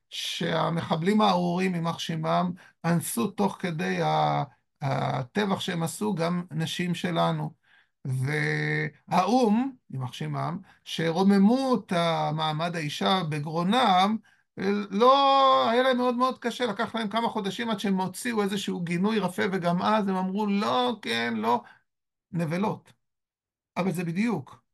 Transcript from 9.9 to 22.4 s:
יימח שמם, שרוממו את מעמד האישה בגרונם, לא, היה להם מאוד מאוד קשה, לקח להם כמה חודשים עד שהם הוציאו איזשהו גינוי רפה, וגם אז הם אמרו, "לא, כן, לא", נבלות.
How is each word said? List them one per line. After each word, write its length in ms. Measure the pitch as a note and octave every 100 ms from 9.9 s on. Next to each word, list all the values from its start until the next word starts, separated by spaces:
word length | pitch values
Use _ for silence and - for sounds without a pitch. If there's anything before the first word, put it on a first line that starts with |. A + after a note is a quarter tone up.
יימח 220 | C3+ B2
שמם, 460 | - D#3 C#3 C#3 F#3 - _
שרוממו 920 | - - E3 E3 G3 G3+ G3+ B3+ C4
את 180 | B3 - F3 E3+ D#3+ D3+
מעמד 420 | D#3 D#3 D3+ E3+ E3+
האישה 460 | D3 - G3 F#3+ D#3
בגרונם, 880 | D3+ D3+ E3 F3+ A#3+ A#3 F3+ G3+ A3 - _ _ - G3 G#3 G3+
לא, 800 | G3 B3+ C#4 C4+ C4+ C4+ C4 B3
היה 120 | A#3+
להם 140 | C4 B3
מאוד 180 | B3
מאוד 240 | B3 B3+ B3+
קשה, 280 | A#3 A3+ B3
לקח 280 | G3 A3
להם 140 | A3+ G#3+
כמה 200 | A3 A#3
חודשים 420 | A3 G3 F#3 A#3
עד 100 | G3+
שהם 200 | G3+ F#3+
הוציאו 420 | F#3 - B3 A3
איזשהו 380 | G3+ G3+ G3+ F#3
גינוי 380 | E3+ F3 G#3 A3
רפה, 240 | F3+ G#3 G#3+
וגם 300 | F#3 F3 F3
אז 260 | G3+ G#3+ G3
הם 80 | F#3+
אמרו, 300 | F#3 G3 G#3
"לא, 520 | G3+ A3+ B3 B3 A3
כן, 320 | A#3 A3+ A#3 A3+
לא", 260 | A3 A#3+ - - _ _ _ _ _
נבלות. 600 | E3+